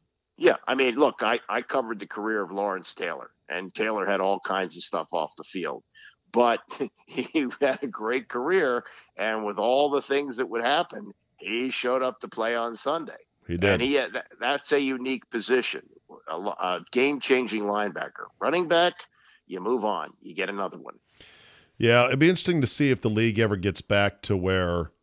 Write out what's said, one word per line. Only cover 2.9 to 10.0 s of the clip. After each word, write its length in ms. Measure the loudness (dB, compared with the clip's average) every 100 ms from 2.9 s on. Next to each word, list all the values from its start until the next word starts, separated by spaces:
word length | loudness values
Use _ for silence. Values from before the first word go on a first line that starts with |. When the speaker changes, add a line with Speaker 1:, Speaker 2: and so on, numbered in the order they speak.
Speaker 1:
Taylor, 360 | -8 -6 -6 -12 _ -10
and 260 | -8 -8
Taylor 320 | -4 -2 0 0
had 140 | 2
all 180 | 2 0
kinds 360 | -2 -2 -4 -8
of 80 |
stuff 240 | -6 -6 -4
off 220 | -4 -4 -8
the 60 |
field. 380 | -12 -8 -6 -8 _ -20 -20 _ _
But 300 | 4 4 2 -4 -8
<laughs> 280 | -8 _ _
he 400 | -8 -2 -2 -2 0
had 220 | 0 0
a 40 | -6
great 400 | -6 -2 -4 -4
career, 560 | -4 0 2 2 0 -4 -20 _ -4
and 280 | -2 -2
with 140 | -4 0
all 320 | 2 4 4
the 120 | 2